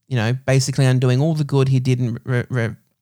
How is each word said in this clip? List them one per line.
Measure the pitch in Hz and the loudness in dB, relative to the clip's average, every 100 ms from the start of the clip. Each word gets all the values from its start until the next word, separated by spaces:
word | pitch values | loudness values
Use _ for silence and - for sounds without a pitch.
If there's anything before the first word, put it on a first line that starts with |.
| _ | _
You | 127 | -2
know, | 110 | -2
basically | 131 - 135 131 143 131 | -2 0 0 0 0 2
undoing | 127 127 123 | 2 2 2
all | 156 156 | 0 -2
the | |
good | 143 139 135 | 0 0 2
he | 131 | 2
did | 131 127 | 2 0
in | 123 117 | -2 -6
Re-, | - 123 117 | -4 -4 -2
Re-, | 123 113 110 _ _ | -4 -4 -6 _ _